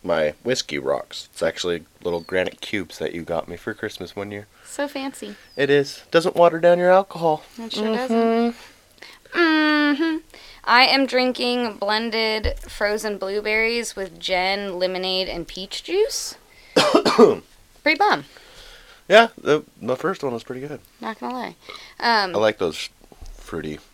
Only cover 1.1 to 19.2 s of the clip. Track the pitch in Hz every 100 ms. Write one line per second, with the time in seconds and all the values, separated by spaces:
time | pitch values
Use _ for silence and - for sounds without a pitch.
1.1 | - - - 82 - 90 85 - _ 87
2.1 | 85 82 92 90 - - 104 85 - 78
3.1 | 85 80 82 - 87 - 107 107 - 92
4.1 | - 101 101 104 _ - - 285 285 269
5.1 | - 208 208 - - 139 143 139 - -
6.1 | 165 170 - 170 165 175 175 180 185 196
7.1 | 170 165 156 - - 226 208 214 226 254
8.1 | 226 226 226 233 240 - - _ _ -
9.1 | - - - 339 311 302 302 294 285 330
10.1 | 320 - - - - - 240 262 269 262
11.1 | 254 254 247 247 247 240 202 202 214 233
12.1 | 226 220 214 208 180 - - 208 214 220
13.1 | 202 190 208 208 214 226 233 220 - 190
14.1 | 165 170 185 185 202 202 180 185 185 185
15.1 | 185 185 170 165 - 190 - - 359 440
16.1 | - - - - - - - 605 523 -
17.1 | - 202 98 - - _ _ 294 311 403
18.1 | 165 139 - - - - - - - -
19.1 | 202